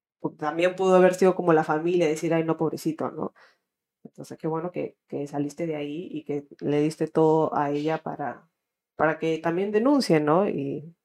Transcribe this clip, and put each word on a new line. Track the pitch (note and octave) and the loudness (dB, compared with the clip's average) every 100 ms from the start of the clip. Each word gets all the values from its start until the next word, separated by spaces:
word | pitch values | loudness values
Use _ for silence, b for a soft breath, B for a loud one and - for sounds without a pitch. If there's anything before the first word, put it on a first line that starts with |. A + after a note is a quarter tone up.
| _ _ | _ _
Pu-, | - - | -10 -6
también | D3+ E3 F3+ F3 | -4 0 0 0
pudo | F#3+ F#3 | 4 6
haber | F#3 | 6
sido | F3+ F#3 | 4 2
como | F3 F3 | 2 4
la | D#3 | 2
familia, | D#3+ D#3 E3+ F3+ D#3 | 2 0 0 2 0
decir, | D#3+ E3 | 0 0
"Ay, | E3 | 0
no, | D#3+ D#3+ | 0 -2
pobrecito", | D#3+ - D#3+ D#3 C3 | -2 -4 -6 -4 -6
¿no? | D#3 - _ b b b _ _ _ | -6 -10 _ b b b _ _ _
Entonces, | - - C#3+ - | -20 -20 -18 -10
qué | D#3+ | -6
bueno | D#3+ F3 | -6 -6
que, | D3+ - - _ | -8 -8 -10 _
que | C#3+ C#3+ | -10 -8
saliste | D3 D3 - E3+ | -6 -6 -6 -6
de | D3+ | -6
ahí | D3 D3+ F#3 | -8 -10 -10
y | D3+ | -10
que | - D3 C#3+ - | -8 -8 -10 -8
le | C#3+ D3 | -2 0
diste | D3+ - D#3+ | 0 0 -2
todo | D#3+ D#3+ D#3+ D3+ - | 2 4 4 2 0
a | C#3+ | -2
ella | D3 D#3 D#3+ | -2 -2 -4
para, | D#3+ D3+ C3+ - _ _ _ _ _ - | -6 -8 -8 -10 _ _ _ _ _ 0
para | D#3 D#3 | 0 0
que | D#3+ D#3+ | -2 -2
también | E3 E3+ G3+ | -2 -2 0
denuncie, | G#3+ B3+ C#4+ G#3+ D#3 | 2 4 2 4 4
¿no? | D3+ E3 G#3 | 4 4 2
Y, | - C#3 D3 D#3 - | -2 -4 -8 -10 -20